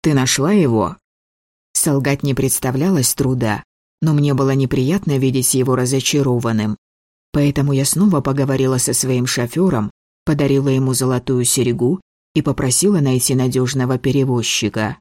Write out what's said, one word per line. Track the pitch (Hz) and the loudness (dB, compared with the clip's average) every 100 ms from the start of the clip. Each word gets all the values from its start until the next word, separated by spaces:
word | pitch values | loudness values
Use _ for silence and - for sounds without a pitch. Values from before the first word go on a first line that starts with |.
Ты | 160 | 2
нашла | 143 127 - 143 | 2 0 0 2
его?" | 208 151 113 87 - _ _ _ _ _ _ _ | 2 2 2 0 -6 _ _ _ _ _ _ _
Солгать | - - 139 131 139 | -4 0 0 0 -2
не | 143 | -2
представлялось | 127 135 - 131 131 170 180 127 | 0 -2 -2 -4 -2 0 0 0
труда, | - 139 127 117 104 - _ _ _ | -2 -2 0 -2 -4 -8 _ _ _
но | 156 | 0
мне | 147 143 | 2 2
было | 135 135 | 2 2
неприятно | 135 131 - 127 190 180 139 | 0 0 0 0 0 0 0
видеть | 135 131 123 | 0 0 0
его | 131 127 127 | 0 2 0
разочарованным. | 127 135 - 147 139 120 117 110 107 104 _ _ _ _ _ | 0 0 0 0 2 0 0 -2 -2 -6 _ _ _ _ _
Поэтому | 151 143 143 139 | 0 0 2 0
я | 139 | 0
снова | 139 156 202 160 | 0 2 2 2
поговорила | 135 135 139 131 131 131 | 0 0 0 0 0 0
со | - | 0
своим | 123 131 127 127 | -2 0 0 -2
шофёром, | - 120 156 185 143 104 _ _ _ | -2 -4 0 0 0 -4 _ _ _
подарила | - 151 143 139 139 | -4 0 2 2 2
ему | 131 131 | 0 0
золотую | 127 131 127 123 127 | 0 0 -2 -2 -2
серьгу | 120 - 123 113 120 185 _ _ _ | 0 0 0 0 0 -2 _ _ _
и | - | -4
попросила | 143 131 165 - 180 196 | -2 -2 -2 0 2 2
найти | 135 127 - | 2 0 0
надёжного | 131 127 127 127 135 127 127 | 0 0 0 -2 -2 -2 -2
перевозчика. | 143 135 135 123 113 - 107 104 107 - | 0 0 0 0 -2 -2 -2 -2 -6 -6